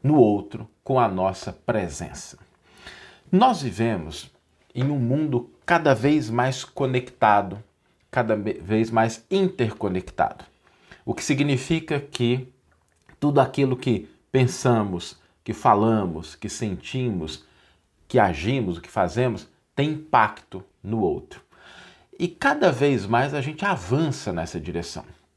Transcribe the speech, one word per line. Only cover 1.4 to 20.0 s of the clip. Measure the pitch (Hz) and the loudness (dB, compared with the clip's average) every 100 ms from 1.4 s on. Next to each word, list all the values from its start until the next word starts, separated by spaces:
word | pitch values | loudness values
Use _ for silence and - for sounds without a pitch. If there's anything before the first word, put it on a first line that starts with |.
| - | -12
presença. | - - 110 87 71 78 - - - _ _ _ _ - - - - _ | -10 -2 -2 -2 -8 -12 -12 -18 -20 _ _ _ _ -20 -20 -20 -20 _
Nós | 180 254 202 | 4 4 4
vivemos | 135 92 117 101 78 80 - _ _ _ _ | -4 0 0 0 -6 -12 -16 _ _ _ _
em | 123 | -4
um | 135 147 | -2 0
mundo | 120 139 151 123 - _ - | 0 0 0 -2 -4 _ 0
cada | 175 151 | 2 4
vez | 123 135 151 113 | 4 4 2 0
mais | 117 127 131 | 0 0 -2
conectado, | - - 135 127 123 - 110 101 98 98 - _ _ _ _ | -10 -4 -2 -2 -4 2 4 4 2 -8 -16 _ _ _ _
cada | - 113 107 | -2 0 -2
me-, | 104 | -2
vez | - 85 107 113 | -6 -2 0 2
mais | 113 113 113 _ | 2 0 -2 _
interconectado, | 190 190 - 113 - 104 92 - - 82 - - _ _ _ _ - - | 0 0 0 -2 -2 -4 -4 -6 -2 -2 -2 -20 _ _ _ _ -16 -8
o | |
que | - | -6
significa | - 139 143 131 - 165 160 147 | -2 0 2 0 0 -4 -2 -6
que | - - 120 127 127 _ _ _ _ _ _ - | -6 -2 0 0 -4 _ _ _ _ _ _ -4
tudo | 147 143 | 2 4
aquilo | 131 - 139 127 | 2 2 0 0
que | - 104 - _ _ | 0 -2 -2 _ _
pensamos, | 131 127 - 131 117 101 90 - - _ _ | 2 2 2 2 2 2 -4 -8 -18 _ _
que | - | -10
falamos, | 107 135 104 110 110 95 78 80 - | 0 4 6 4 2 0 -6 -12 -12
que | 104 | -12
sentimos, | - 110 90 - 131 127 95 78 76 _ _ _ _ _ _ _ | -6 -6 -6 -8 -4 -4 -4 -6 -10 _ _ _ _ _ _ _
que | 123 | 2
agimos, | 101 73 90 135 101 82 | 2 2 -2 -2 -2 -6
o | |
que | - | -6
fazemos, | - 90 101 127 98 - _ _ - | -2 -2 0 -2 -2 -12 _ _ -4
tem | 147 | -2
impacto | 151 | -4